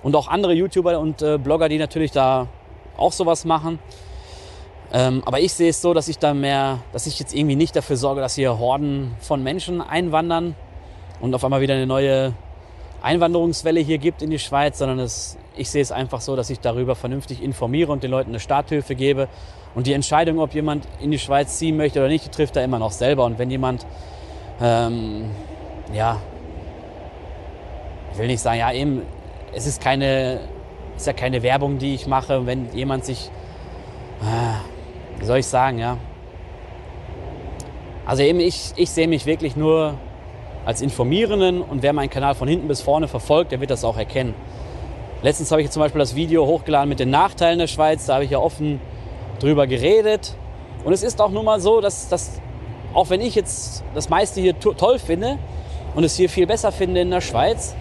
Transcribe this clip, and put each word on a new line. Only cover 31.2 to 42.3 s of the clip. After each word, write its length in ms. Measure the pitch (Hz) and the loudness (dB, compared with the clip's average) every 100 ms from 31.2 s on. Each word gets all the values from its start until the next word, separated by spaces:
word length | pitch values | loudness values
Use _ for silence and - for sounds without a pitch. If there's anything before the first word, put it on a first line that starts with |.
| 127 127 | -2 0
Werbung, 340 | 120 135 143 139 | 2 2 2 0
die 160 | 135 | -2
ich 140 | 135 - | -2 0
mache. 380 | 135 131 135 123 | 0 2 0 0
Wenn 260 | 131 120 98 | -2 -4 -4
jemand 300 | 135 135 123 | -2 -2 -4
sich, 240 | 131 - - - - - - - - - - | -6 -8 -12 -14 -14 -14 -14 -14 -14 -14 -6
äh, 1000 | 107 117 120 107 95 - - - - - | -2 0 0 -2 -6 -12 -14 -14 -14 -8
wie 60 | 101 | 2
soll 120 | 127 | 2
ich 80 | 131 | 4
sagen, 300 | 131 131 120 | 2 2 2
ja. 200 | 117 123 - - - - - - - - - - - - - - - - - - - - - | -2 -4 -8 -14 -16 -16 -16 -16 -16 -16 -14 -14 -12 -12 -12 -12 -12 -12 -12 -14 -14 -10 -2
Also 180 | 131 | 4
eben, 160 | 139 175 | 4 6
ich, 340 | 175 - - - | 2 0 -8 -2
ich 140 | - | 0
sehe 180 | - 165 | 2 2
mich 180 | 156 147 | 2 0
wirklich 300 | 160 160 147 | 0 0 0
nur 380 | 156 160 156 139 - - - - - - - | 4 4 4 -2 -12 -14 -16 -14 -14 -8 -4
als 160 | 117 | -2
Informierenden 800 | 139 - 120 170 226 208 185 180 | -2 0 2 2 2 4 4 2
und 200 | - 143 | -2 0
wer 120 | 135 | 2
meinen 160 | 147 139 | 2 0
Kanal 260 | 139 139 | 0 0